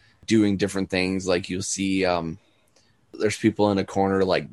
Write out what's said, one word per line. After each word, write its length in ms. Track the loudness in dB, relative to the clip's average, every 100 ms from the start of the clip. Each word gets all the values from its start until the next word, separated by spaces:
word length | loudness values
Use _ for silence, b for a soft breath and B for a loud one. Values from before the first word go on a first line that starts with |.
| _ _ 0
doing 300 | 4 4 2
different 340 | -2 -2 -2
things. 360 | -2 -2 -2 0
Like, 240 | -2 -2
you'll 120 | -6
see, 420 | -6 -4 -2 0
um, 340 | 0 0 -4 -10 _ _ _ _ _ _ _
there's 220 | -4 -4 0
people 360 | 0 2 2
in 60 | 2
a 60 |
corner, 400 | 0 0 0 2
like, 220 | 2 0 -2